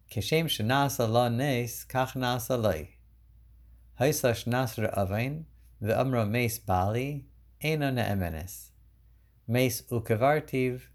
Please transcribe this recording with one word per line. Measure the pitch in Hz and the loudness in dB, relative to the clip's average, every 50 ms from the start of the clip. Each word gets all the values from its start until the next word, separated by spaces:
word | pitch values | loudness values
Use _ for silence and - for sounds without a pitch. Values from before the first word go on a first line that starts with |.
| _ _ | _ _
כשם | - 117 98 - - 160 165 156 | -6 -6 -2 0 0 0 2 0
שנעשה | - - 107 107 127 139 143 139 - - 123 | -2 -2 0 2 2 2 2 2 2 0 0
לה | 110 110 120 123 120 | 2 4 4 4 4
נס, | 117 117 135 147 135 120 120 117 - - - | 2 0 0 0 0 0 -2 -4 -6 -10 -14
כך | - - 131 131 127 - | -4 -2 -2 -2 0 -2
נעשה | 131 127 123 127 123 113 - 131 | -4 -2 -2 -2 -2 -2 -2 -2
לי. | 123 110 107 90 78 78 - - - - - - _ _ _ - - - - - - - - - - - - - - | 2 2 2 0 0 -4 -10 -14 -20 -20 -20 -20 _ _ _ -20 -20 -20 -20 -20 -20 -20 -20 -20 -20 -20 -20 -4 0
הייתה | 123 147 147 - - 127 113 | 0 0 2 2 2 2 0
שנת | - - 120 117 127 131 120 - - | 0 -2 -2 0 0 0 -2 -2 -2
ראובן, | 107 - - - 101 92 98 107 117 131 147 156 160 - - - - - - - 107 | -2 -2 0 0 0 0 0 -2 -2 -2 -4 -8 -10 -14 -18 -20 -20 -20 -16 -8 -2
ואמרה, | 104 113 107 127 135 131 120 110 | 0 2 2 2 2 2 0 0
"מת | 101 107 123 123 113 113 - - | 0 2 2 0 0 -2 -4 -2
בעלי", | - 95 92 92 101 110 120 131 139 147 143 131 - - - - - - _ | 0 2 2 2 2 0 -2 -2 -4 -6 -8 -10 -14 -20 -20 -20 -20 -20 _
אינה | - 151 160 156 143 139 | -2 -2 0 0 0 0
נאמנת. | 131 123 110 101 101 98 92 85 80 78 78 90 - - - - _ - - - _ _ _ - - _ _ _ _ _ _ - | 0 0 0 0 0 0 0 -2 -4 -6 -8 -10 -12 -16 -18 -20 _ -20 -20 -20 _ _ _ -20 -20 _ _ _ _ _ _ -2
"מת | 113 123 131 127 113 - - - 127 | 2 2 2 2 2 -2 -6 -4 -4
וקברתיו", | 117 113 - 113 107 120 139 147 156 151 - - 131 127 127 123 127 - - | -4 0 0 0 4 4 4 4 2 0 -2 -2 0 0 0 -2 -4 -10 -16